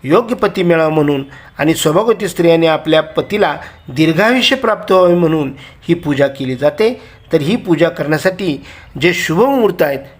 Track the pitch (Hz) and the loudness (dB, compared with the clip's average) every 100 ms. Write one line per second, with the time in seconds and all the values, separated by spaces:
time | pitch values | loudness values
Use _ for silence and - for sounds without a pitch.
0 | 131 180 233 233 202 - 175 165 160 156 | 2 0 0 -2 -2 0 0 2 2 0
1 | 147 143 139 - - - 151 160 160 160 | 0 -2 -6 -16 -20 -4 -2 0 0 0
2 | 226 214 196 - 170 165 165 156 156 156 | 0 -2 -4 0 2 4 2 0 2 0
3 | - - - 208 175 147 - - - 131 | 0 -6 -4 -2 -2 -2 -12 -20 -12 -2
4 | 160 160 214 254 208 254 330 320 - 185 | 0 2 2 2 2 0 -2 -4 2 4
5 | 180 175 165 160 139 - - - - 170 | 4 4 2 0 -4 -8 -20 -16 -4 -2
6 | 156 135 139 139 131 127 143 147 220 247 | -2 0 0 -2 -6 -2 -2 0 -2 -2
7 | - - - 165 143 233 190 156 165 165 | -14 -20 -2 0 0 -2 0 2 2 0
8 | 147 151 185 185 190 135 - - - 139 | -4 -2 -2 -2 -6 -6 -10 -20 -18 -2
9 | 165 175 - 165 254 277 208 175 151 139 | -2 0 -2 2 2 2 0 2 -2 -2
10 | - | -10